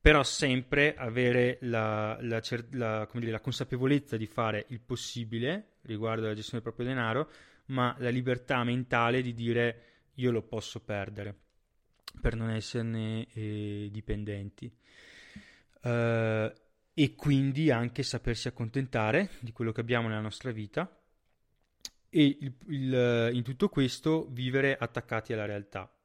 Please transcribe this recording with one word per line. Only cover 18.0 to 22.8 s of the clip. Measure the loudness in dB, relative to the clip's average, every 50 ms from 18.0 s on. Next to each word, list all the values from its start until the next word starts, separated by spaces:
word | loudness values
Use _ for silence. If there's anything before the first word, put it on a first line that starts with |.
sapersi | -4 -4 -4 -4 -2 -2 -2 -2 -4 -6
accontentare | -4 -4 -6 -4 -2 -4 -4 -2 0 0 2 4 4 2 2 0 -4 -10
di | -12 -12
quello | -6 -4 -4 -2
che | -2 -2
abbiamo | -2 0 0 2 2 0
nella | -2 -2
nostra | -4 -6 -8 -8 -8 -6
vita | -6 -6 -8 -6 -4 -4 -4 -4 _ _ _ _ _ _ _ _ _ _ _ _ _ _ _ _ _ _ _ -18 _ _ _ _
e | 4 6 6 6 6 2
il, | -6 -10 -10 _ -10 -8
il, | -6 -4